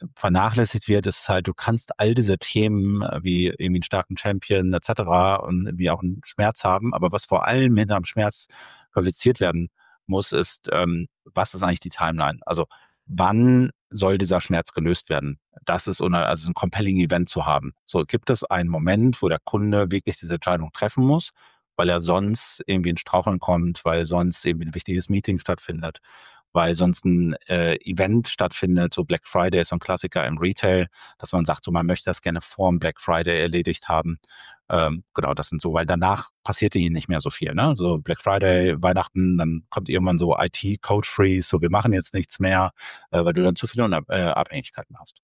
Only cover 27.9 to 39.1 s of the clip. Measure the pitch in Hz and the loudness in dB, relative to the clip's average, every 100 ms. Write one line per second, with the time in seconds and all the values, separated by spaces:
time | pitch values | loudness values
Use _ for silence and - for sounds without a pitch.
27.9 | 90 95 113 - - 92 - 92 90 87 | -2 2 2 0 -2 -2 0 2 2 2
28.9 | - 80 85 - 92 90 87 85 87 - | -2 -2 -2 0 0 2 2 0 -4 -4
29.9 | 90 90 90 67 78 90 - 95 92 87 | -4 -2 -2 -2 0 -2 0 2 2 2
30.9 | - - - - 90 80 78 - 85 85 | -6 -20 -16 -4 0 0 -2 -2 0 0
31.9 | 90 - 87 87 82 - - 92 87 82 | 0 -2 -4 -4 -6 -8 -2 0 2 -2
32.9 | - - 82 85 82 85 85 85 85 - | -4 -2 0 0 0 0 0 -2 -4 -2
33.9 | 82 82 80 _ - - - - 87 80 | -2 -2 -6 _ -20 -20 -20 -4 0 0
34.9 | 85 - - 69 71 76 80 85 82 80 | -2 -6 -4 -4 -4 -4 -4 -2 -2 0
35.9 | 85 92 98 - _ - - 104 98 87 | 2 2 0 -4 _ -8 -2 0 2 0
36.9 | 82 - 80 71 - 76 78 147 117 87 | -2 -2 -4 -4 -6 -4 0 0 2 0
37.9 | 80 73 82 101 98 95 90 90 78 90 | -2 -4 -4 0 2 4 4 2 2 2
38.9 | 92 - | 2 -2